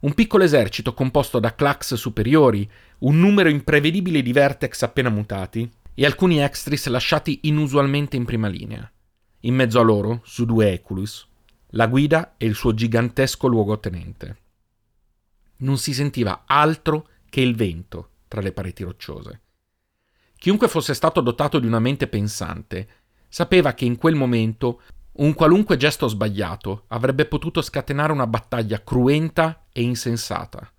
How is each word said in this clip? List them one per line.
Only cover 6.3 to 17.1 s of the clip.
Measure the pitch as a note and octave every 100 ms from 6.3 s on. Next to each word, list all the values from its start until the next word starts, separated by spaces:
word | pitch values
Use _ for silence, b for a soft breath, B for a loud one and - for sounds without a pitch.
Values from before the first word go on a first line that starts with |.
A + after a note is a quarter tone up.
| D#3+
extris | C#3+ - - C#3+ -
lasciati | B2+ - D#3 - C#3+
inusualmente | D3+ D3+ D3 C#3 C#3 C#3+ C#3+ C3+
in |
prima | A#2+ A#2 G#2+
linea. | F2+ - - A2 _ _ _ _ _
In | A#2
mezzo | B2+ B2+ A#2
a |
loro, | A2+ G#2 G#2 A#2
su | - -
due | A#2 A2+ G#2+
eculus, | F2+ _ F#2+ G#2 - - _ _ _ _
la | A2 A#2
guida | C3 D3 D#3+ E3 _
e | A2+
il | G#2
suo | B2
gigantesco | G#2+ A#2 A#2 A#2+ - C3+ - C3+
luogotenente. | A#2 G2+ G#2+ - F2 E2+ G2+ F#2 G2 _ _ _ _ _ _ _ _ _ _ _ _
Non | C3 C3+
si | -
sentiva | C3 C#3+ B2 G#2+ - _
altro | C#3 D3+ D#3+ - D3+ -